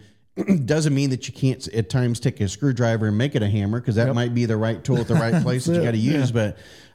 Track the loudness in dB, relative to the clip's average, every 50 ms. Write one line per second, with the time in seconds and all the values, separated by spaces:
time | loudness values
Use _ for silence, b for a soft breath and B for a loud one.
0 | b b b b b b _ -4 0 0 0 0 2 0 0 2 2 2 2 2
1 | 0 0 -2 -4 -6 -10 -6 -2 0 0 0 -2 -8 -4 -4 -4 -2 0 0 0
2 | 0 0 -2 -2 -2 -4 -2 -2 -2 -4 -2 -2 -2 -2 0 2 2 0 2 0
3 | 0 0 2 0 0 0 0 0 0 0 0 0 0 -2 -2 -2 -2 0 0 2
4 | 2 2 0 0 -2 0 0 0 0 0 0 0 0 -2 -2 -4 -2 -2 0 0
5 | 2 2 2 2 2 2 2 2 2 0 0 0 0 0 0 2 2 0 0 2
6 | 2 2 2 2 0 0 2 0 0 0 B B B B B B B B